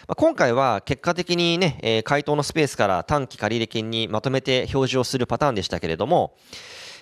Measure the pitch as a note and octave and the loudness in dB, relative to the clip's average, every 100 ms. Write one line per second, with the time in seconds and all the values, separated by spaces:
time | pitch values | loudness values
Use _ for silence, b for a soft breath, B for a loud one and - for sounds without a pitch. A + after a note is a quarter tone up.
0 | - - D#4+ - C3+ A#2+ C3 G2+ - C#3 | -8 0 2 4 2 4 2 0 -2 -4
1 | E3+ F3 F3 F3 E3+ E3+ D#3 B2 A2+ A2 | -2 -2 -2 0 2 2 0 0 0 0
2 | - C#3+ D3 D3 C#3+ D#3 C#3 - G2+ F2+ | 2 0 0 -2 0 0 0 2 0 0
3 | - D3 B2+ - G#2+ A#2 A2+ A2+ A2 A2+ | 0 0 -2 -4 -2 0 -2 -4 -4 -4
4 | G#2+ G#2+ C3+ C3 C3+ B2+ - C#3 B2+ C3 | -2 -2 0 0 2 0 0 0 2 0
5 | A#2+ C3 A#2+ A#2+ D3 G#2 - F2 E2+ E2 | 0 -2 -2 0 0 0 -4 -4 -2 -2
6 | A#2 E3+ F#2 B B B B B B B | 2 2 0 B B B B B B B